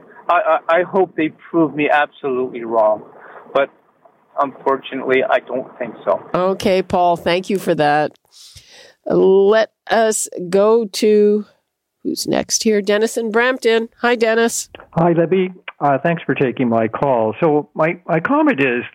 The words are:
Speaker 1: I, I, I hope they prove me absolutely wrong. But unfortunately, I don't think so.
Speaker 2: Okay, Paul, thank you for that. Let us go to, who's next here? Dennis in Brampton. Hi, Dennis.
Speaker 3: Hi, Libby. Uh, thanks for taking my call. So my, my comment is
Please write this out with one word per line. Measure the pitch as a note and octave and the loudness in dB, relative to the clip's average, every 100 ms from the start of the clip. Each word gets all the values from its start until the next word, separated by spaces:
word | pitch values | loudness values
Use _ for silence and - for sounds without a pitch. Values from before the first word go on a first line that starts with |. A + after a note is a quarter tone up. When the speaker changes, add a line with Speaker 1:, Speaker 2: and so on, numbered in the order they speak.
| - - - | -10 -10 -2
Speaker 1:
I, | F3 D#3 D#3+ - | 0 2 0 2
I, | E3 | 0
I | |
hope | F3 F#3+ F3+ - | 0 0 0 -2
they | D#3 | -6
prove | - - E3+ D#3 C#3+ | -6 -4 0 0 0
me | D3 | 0
absolutely | D3 D3 - C#3+ B2+ B2+ B2 | 0 0 -4 -6 -4 -4 -8
wrong. | A#2 A#2 A2 G#2+ - - - - - | -4 2 2 0 -6 -20 -20 -20 -6
But | C#3 C#3 _ _ _ _ _ _ - | -2 -2 _ _ _ _ _ _ -6
unfortunately, | C#3 - - C3+ - C3 B2+ C3 - | -6 -4 -4 -4 -4 -8 -2 0 0
I | B2 | -2
don't | - B2+ - - | -2 -8 -8 -10
think | A#2 - - | -12 -8 -4
so. | F#2+ - | -4 -4
Speaker 2:
Okay, | E3+ F#3 F#3+ G#3+ F#3 | -2 -2 -2 0 0
Paul, | F#3 F#3 F3 E3+ | 0 0 2 0
thank | F3+ F3 F#3 | -2 -2 -2
you | F#3+ | -4
for | F3+ D#3 | -2 0
that. | D3 D3 D3+ - _ - - - - - - _ - | 2 2 0 -6 _ -20 -20 -20 -20 -20 -20 _ -2
Let | F3+ F#3+ F#3+ G3 A3 G#3+ _ - | 2 4 4 4 2 0 _ -4
us | G#3+ A3 G#3+ - - F3+ | 0 0 -2 -6 -10 -2
go | G3 G#3+ A3+ G#3+ | 2 4 2 0
to, | - G#3+ G#3+ G#3 G#3 G3+ _ _ _ _ _ | 0 2 4 4 2 -2 _ _ _ _ _
who's | - - - | -8 -6 -4
next | - - - | -4 -2 -2
here? | A3+ G#3 | 0 0
Dennis | G3 G#3 A3+ A#3+ | 0 0 0 -4
in | A3+ | -4
Brampton. | A3 B3 C4 A#3 A3+ A3+ _ | 0 0 0 0 0 -2 _
Hi, | A#3+ A#3+ | -2 0
Dennis. | A3+ A3+ A3+ - - - - | 0 2 0 -2 -10 -16 -8
Speaker 3:
Hi, | E3 F3 | -2 0
Libby. | E3+ E3 F#3+ F#3 F3+ - - | 2 0 0 -2 -6 -18 -4
Uh, | C#3+ C3+ | -2 0
thanks | E3+ E3+ | -2 -4
for | - C3+ | -4 -2
taking | C3 A2+ B2 | -2 -2 0
my | A2+ A2+ | 0 0
call. | - C#3+ B2 A2 G#2+ | -2 0 0 0 0
So | E3 D3 D3 | 0 0 -2
my, | - D#3+ F3 - | -2 -4 -4 -4
my | D#3+ | -4
comment | F3 C#4+ D4+ C#3 | 0 0 0 0
is | C3+ A#2+ A2 | 0 -2 -4